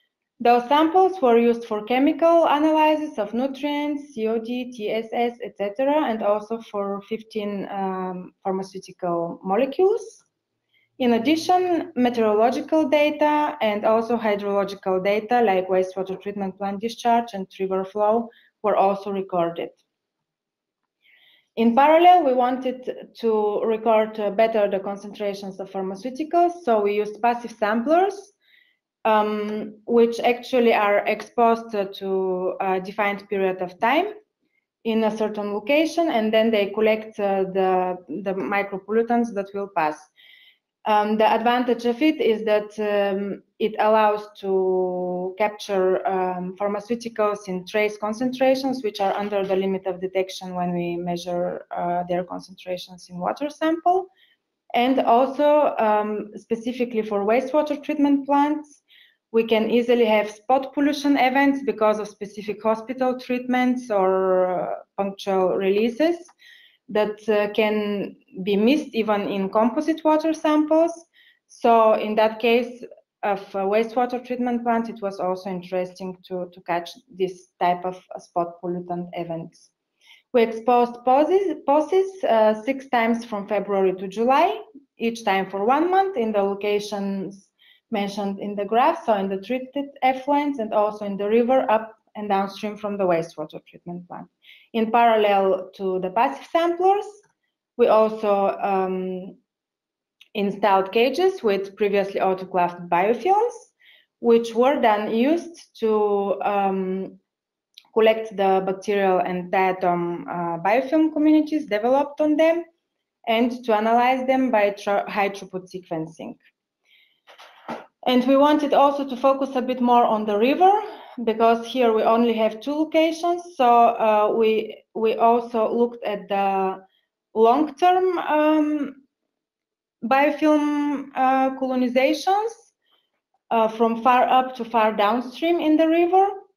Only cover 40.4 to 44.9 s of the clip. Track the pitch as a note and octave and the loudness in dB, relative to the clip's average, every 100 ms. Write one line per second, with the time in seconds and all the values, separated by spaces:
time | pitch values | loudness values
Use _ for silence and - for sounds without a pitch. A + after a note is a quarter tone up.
40.4 | _ _ _ _ G#3+ G#3 G#3 G#3+ G#3+ A3 | _ _ _ _ 0 0 2 2 2 2
41.4 | A3+ B3 B3 A#3 A#3+ A#3 D#4 D4+ A3+ G#3+ | 2 0 0 -2 -2 0 0 2 0 0
42.4 | G#3+ G#3+ G#3 - G#3 G3+ G3+ G3 G3 - | 2 0 -2 -6 -2 0 0 -2 -6 -10
43.4 | _ - A3 - G#3+ A3 G#3+ G#3+ G#3 - | _ -6 -4 0 2 4 4 0 -6 -10
44.4 | G3 F#3+ F#3+ F#3 F#3 | -2 0 2 0 0